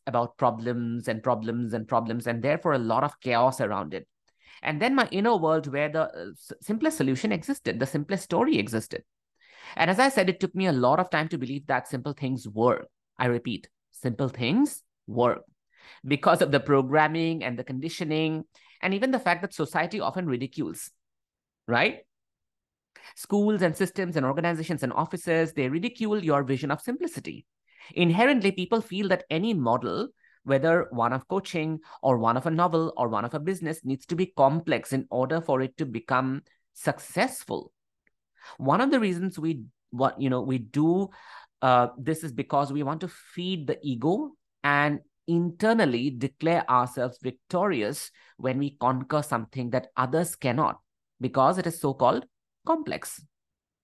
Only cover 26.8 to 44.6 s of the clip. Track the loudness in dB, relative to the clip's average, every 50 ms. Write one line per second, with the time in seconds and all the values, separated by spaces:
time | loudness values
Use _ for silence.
26.8 | -4 -6 -6 -4 -6 -6 -8 -10 -12 -12 -12 -14 -16 _ _ _ _ _ _ -20
27.8 | -20 -6 -2 2 2 4 4 4 4 4 4 4 2 0 0 -2 -2 0 0 -2
28.8 | -2 -2 -4 -4 0 0 0 0 0 -2 -2 -2 0 0 0 0 2 2 2 2
29.8 | 0 -2 -2 -2 -4 -6 -10 _ _ _ _ _ -2 0 2 2 4 4 4 2
30.8 | 2 0 -2 0 0 0 0 -2 -4 -4 -6 -6 -4 -4 -4 -4 -2 -2 -4 -6
31.8 | -8 -14 -10 -2 2 2 2 4 4 2 2 2 0 0 2 2 2 2 2 2
32.8 | 0 0 -2 -2 -2 0 0 -2 -2 -2 -4 -4 -4 -4 -4 -4 -4 -6 -6 -6
33.8 | -4 -4 -6 -4 -4 -4 -2 -2 -2 -2 2 4 4 6 4 2 0 0 0 -2
34.8 | 0 -2 -4 -4 -2 -2 -2 -2 0 0 0 -2 0 0 0 0 0 -2 -4 -6
35.8 | -6 -6 -6 -6 -2 0 0 0 0 0 -4 -6 -10 _ _ _ _ _ _ -6
36.8 | -4 -4 -4 -4 -8 -6 -2 -2 -2 -2 -4 -8 -10 -8 -8 -8 -8 -12 _ _
37.8 | _ _ _ _ _ _ _ _ _ _ _ _ -20 -20 -12 -4 -2 0 2 2
38.8 | 2 2 2 2 2 0 0 -2 -4 -6 -4 -4 -4 -4 -4 -4 -8 -16 _ _
39.8 | _ _ -2 0 0 0 0 0 0 0 0 0 0 -2 -2 -4 -4 -4 0 2
40.8 | 4 4 4 2 0 -2 -6 -14 -20 -20 -20 -20 -20 _ _ _ 4 6 6 6
41.8 | 6 4 0 -4 -4 -4 -4 -4 -6 -6 -6 -6 -4 0 0 0 0 0 -2 -4
42.8 | -2 -4 -4 -6 -8 -10 -12 -14 -20 -14 -10 -8 -6 -4 -4 -4 -4 -4 -6 -4
43.8 | -4 -6 -4 -2 0 0 0 0 -2 -6 -10 _ _ _ _ _